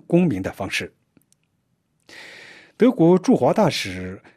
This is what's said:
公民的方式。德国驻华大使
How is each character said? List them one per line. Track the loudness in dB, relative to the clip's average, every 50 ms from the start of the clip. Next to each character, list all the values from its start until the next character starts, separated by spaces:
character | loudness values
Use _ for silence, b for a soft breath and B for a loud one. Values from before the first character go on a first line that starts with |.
| -4
公 | -2 0 0 2
民 | 0 -2 -4 -6
的 | -8
方 | -8 -10 -10 -8
式。 | -8 -8 -10 -10 -16 _ _ _ _ _ _ _ _ _ _ _ _ _ _ _ _ _ _ _ _ _ _ B B B B B B B B B B B B B B
德 | 2 2 2
国 | 4 4 4 4 4
驻 | 4 2 2 2
华 | 2 2 0 2
大 | 2 0 0
使 | 0 -4 -8 -10 -10 -10 -12 -12 -14 -16 b b b